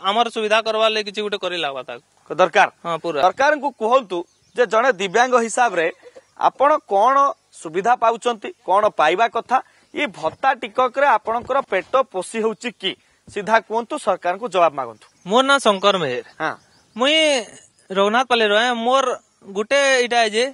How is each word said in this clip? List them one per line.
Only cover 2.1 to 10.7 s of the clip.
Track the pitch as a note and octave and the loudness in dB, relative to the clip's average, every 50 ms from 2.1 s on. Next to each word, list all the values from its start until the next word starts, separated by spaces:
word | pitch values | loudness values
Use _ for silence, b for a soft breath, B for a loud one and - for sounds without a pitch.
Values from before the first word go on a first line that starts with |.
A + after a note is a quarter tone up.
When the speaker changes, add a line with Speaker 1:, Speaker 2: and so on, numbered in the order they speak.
| _ _ _ _ D#3 | _ _ _ _ 0
Speaker 2:
ଦରକାର। | D3+ F3+ F3 - G#3 F3+ - - _ _ | 0 0 2 4 4 4 4 2 _ _
Speaker 1:
ହଁ, | E3+ E3 E3 | -8 -8 -6
ପୁରା। | - E3+ D#3+ C#3+ | -6 -6 -2 2
Speaker 2:
ସରକାରଙ୍କୁ | C#3 F#3 F3+ - C4 D4 D4+ D4+ A#3+ C#4+ | 2 2 2 2 2 2 2 0 -4 -8
କୁହନ୍ତୁ | - _ A3 G#3+ B3 C4+ B3+ F#3 F#3 F3 F3 _ _ _ _ _ _ | -8 _ -2 2 2 2 0 0 -8 -8 -8 _ _ _ _ _ _
ଯେ | - B3 | -2 -2
ଜଣେ | G3 G3 A3 A#3+ C4+ | 2 2 2 2 2
ଦିବ୍ୟାଙ୍ଗ | A#3+ E3+ G3 G3 E3+ A3 B3 C4 B3 | 0 0 -4 -2 2 2 2 4 2
ହିସାବରେ | B3 A#3 A3+ - - B3 A#3+ F#3 E3+ D#3+ E3+ - B B B B B B B B _ | 0 0 0 0 0 0 0 2 0 -2 -2 -2 B B B B B B B B _
ଆପଣ | - E3 - - B3+ C#4+ D#4 C#4+ _ _ | 0 0 2 2 2 2 2 2 _ _
କଣ | G#3 G3 G#3 B3 C4+ C#4 C#4 C#4 - _ _ _ _ | 0 2 2 2 4 2 2 0 -2 _ _ _ _
ସୁବିଧା | - - E3+ D#3 F3+ F#3+ A#3 B3 | -16 -16 -8 -8 -4 0 0 0
ପାଉଛନ୍ତି, | B3 A#3 A3+ A#3 A#3 - A#3+ A#3+ G#3 - - F4+ _ _ | 2 2 0 0 0 -2 -4 -4 -4 -8 -16 -16 _ _
କଣ | - F3+ G3+ G#3+ G#3 | 0 0 2 2 0
ପାଇବା | - - D#3 D#3 F3 F#3 A#3 A#3 | 2 2 2 2 4 2 0 0
କଥା, | - A#3 A3+ _ B3 C4 - b b b b b _ | 0 -4 -4 _ -2 -2 -2 b b b b b _
ଏ | - D4 | -6 -6
ଭତ୍ତା | C4+ F3+ - D#3 D#3+ - _ - C4+ C#4 | -6 -6 -6 -6 -6 -6 _ -2 -2 -2
ଟିକକରେ | A#3 C4 A#3 | -2 -4 -8